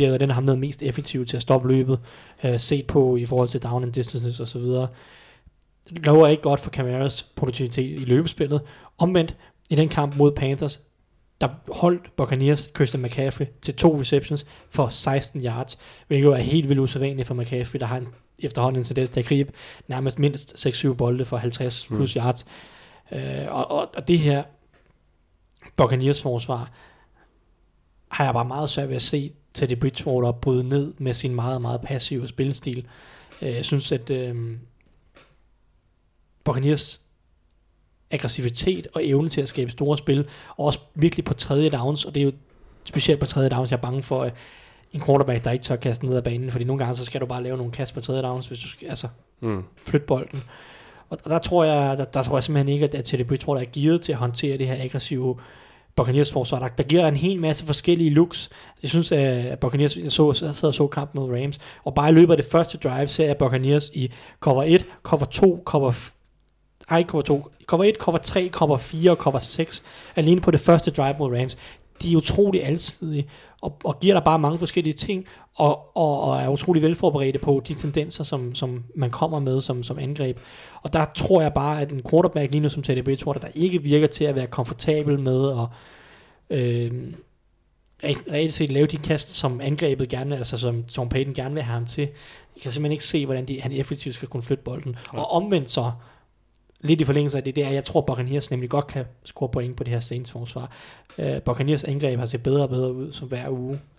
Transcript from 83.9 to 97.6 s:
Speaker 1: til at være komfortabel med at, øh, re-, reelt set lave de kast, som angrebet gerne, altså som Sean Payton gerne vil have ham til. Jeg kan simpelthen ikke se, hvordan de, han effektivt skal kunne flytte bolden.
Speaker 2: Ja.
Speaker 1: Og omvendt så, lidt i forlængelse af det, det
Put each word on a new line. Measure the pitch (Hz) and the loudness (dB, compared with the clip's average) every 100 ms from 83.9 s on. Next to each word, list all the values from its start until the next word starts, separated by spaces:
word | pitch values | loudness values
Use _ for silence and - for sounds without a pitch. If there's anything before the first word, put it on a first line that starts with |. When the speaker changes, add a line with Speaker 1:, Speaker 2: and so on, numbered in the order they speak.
| 147 151 | 4 4
Speaker 1:
til | - 151 | 2 -2
at | 135 | 0
være | 123 | -4
komfortabel | - 120 - 160 151 147 139 | -4 -6 -4 0 0 2 0
med | 131 127 135 | 2 2 2
at, | 123 117 - - - - - - _ - 139 | 0 -4 -8 -20 -20 -20 -20 -20 _ -6 -2
øh, | 123 120 117 123 127 165 - _ _ _ _ _ _ _ | 0 0 -2 -6 -10 -14 -20 _ _ _ _ _ _ _
re-, | 143 139 - | -2 -2 -2
reelt | 147 160 | -2 -2
set | - 151 | 0 0
lave | 135 151 | 2 2
de | 147 | 0
kast, | 147 151 - - | -2 -2 -2 -4
som | 139 123 | -4 -2
angrebet | 139 147 160 135 127 | -4 -2 0 0 -2
gerne, | 127 135 139 | -4 -4 -6
altså | 120 117 | -6 -4
som | 123 117 117 | -2 -4 -6
Sean | - 123 | -8 -4
Payton | 127 139 | -2 -2
gerne | 135 131 | -4 -6
vil | 151 | -6
have | 120 | -4
ham | 120 117 | -4 -6
til. | - 143 - - - - - | -4 -6 -6 -20 -20 -20 -14
Jeg | |
kan | 135 | -10
simpelthen | 123 151 | -4 -2
ikke | 151 - | -4 -2
se, | 165 139 | -2 -2
hvordan | 131 131 | -2 -4
de, | 131 | -6
han | 127 | -6
effektivt | 135 135 139 - 120 | -4 -4 -6 -8 -10
skal | 135 | -10
kunne | 127 | -10
flytte | 117 135 | -4 -4
bolden. | - 123 139 120 - | -4 -10 -10 -12 -10
Speaker 2:
Ja. | 139 | -8
Speaker 1:
Og | - | -2
omvendt | 175 208 185 131 | 0 2 0 0
så, | - 120 117 - _ _ _ _ _ _ _ | -2 -2 -6 -12 _ _ _ _ _ _ _
lidt | 147 160 | 0 2
i | 143 | 4
forlængelse | 139 147 143 | 2 0 -2
af | |
det, | 139 | -4
det | 131 | -2